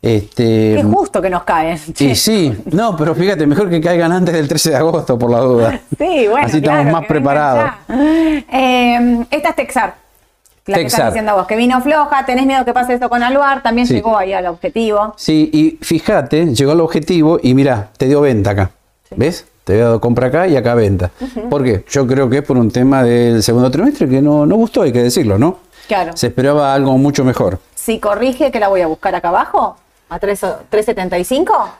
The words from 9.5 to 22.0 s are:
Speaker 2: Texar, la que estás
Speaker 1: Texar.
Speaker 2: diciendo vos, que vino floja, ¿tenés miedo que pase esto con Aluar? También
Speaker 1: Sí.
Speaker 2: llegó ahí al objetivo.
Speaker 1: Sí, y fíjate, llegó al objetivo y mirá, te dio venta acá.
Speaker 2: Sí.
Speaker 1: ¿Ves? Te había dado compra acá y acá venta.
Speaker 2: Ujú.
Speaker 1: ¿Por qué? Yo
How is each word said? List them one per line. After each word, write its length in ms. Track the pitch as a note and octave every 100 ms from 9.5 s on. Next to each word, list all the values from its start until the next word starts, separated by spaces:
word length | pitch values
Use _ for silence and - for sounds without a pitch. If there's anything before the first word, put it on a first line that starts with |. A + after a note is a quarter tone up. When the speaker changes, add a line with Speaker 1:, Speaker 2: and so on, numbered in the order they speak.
| D#4+
Speaker 2:
Texar, 380 | C4 B3+ G3+ - _ _ _ _ _ _ -
la 80 | F3+
que 40 |
estás 80 | C#3+ -
Speaker 1:
Texar. 80 | B2
Speaker 2:
diciendo 240 | A3+ G#3+ G3+
vos, 120 | F3+
que 100 | G#3+
vino 240 | B3 B3+
floja, 440 | B3 D4+ D4 C#4 C4+
¿tenés 200 | B3 C4+
miedo 180 | C4
que 80 | B3
pase 200 | A#3+ B3
esto 160 | B3 B3
con 140 | A#3+
Aluar? 380 | A#3+ C4+ C#4+ C4+
También 260 | - A#3 B3
Speaker 1:
Sí. 80 | A#2
Speaker 2:
llegó 220 | G#3+ A3
ahí 140 | F#3+
al 140 | F#3+ F3+
objetivo. 680 | E3+ F#3 - A3+ G#3 G#3+ G#3+
Speaker 1:
Sí, 320 | - D#3 D#3
y 260 | D3+ D#3 D#3
fíjate, 720 | - E3 - G3+ B2+ D3+ E3+ B2
llegó 160 | C#3
al 80 | D#3+
objetivo 580 | D#3+ D#3+ D3 F3+ D3+ E3+
y 100 | B2+
mirá, 360 | C3 C#3 A#2+ G2+ _
te 80 | C3
dio 140 | C#3+
venta 300 | D3 A#2 G2+
acá. 200 | G2+ F#2+ _ _ _ _
Speaker 2:
Sí. 60 | -
Speaker 1:
¿Ves? 280 | C3+ F3+ - _ -
Te 80 |
había 120 | G2+ A#2+
dado 140 | A2+
compra 280 | A#2 A#2+ B2+
acá 200 | C#3+ F#3
y 80 | C#3+
acá 200 | A#2+ A#2+
venta. 360 | G#2 G2 F2+ -
Speaker 2:
Ujú. 300 | C4 A#3+ A3+
Speaker 1:
¿Por 120 | C#3+
qué? 200 | B2+ G2+ -
Yo 180 | C#3